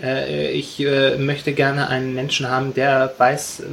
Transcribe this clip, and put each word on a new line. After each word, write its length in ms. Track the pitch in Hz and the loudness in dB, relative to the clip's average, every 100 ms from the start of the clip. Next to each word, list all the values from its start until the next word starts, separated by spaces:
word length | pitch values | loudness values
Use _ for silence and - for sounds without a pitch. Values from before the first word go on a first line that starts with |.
äh, 480 | 131 135 135 147 147 | -4 -4 -2 -2 -2
ich, 300 | 143 143 - | -2 -4 -4
äh, 360 | 143 135 135 135 | 0 4 4 2
möchte 360 | 135 143 - | -2 -2 -2
gerne 360 | 143 139 143 139 | 0 0 0 -2
einen 240 | 131 131 | -2 -2
Menschen 360 | 127 139 - 127 | -2 -2 -2 0
haben, 260 | 131 139 | 0 0
der 400 | 127 139 135 131 - | 0 2 4 2 4
weiß, 440 | 123 147 - - - | 2 2 -6 -10 -10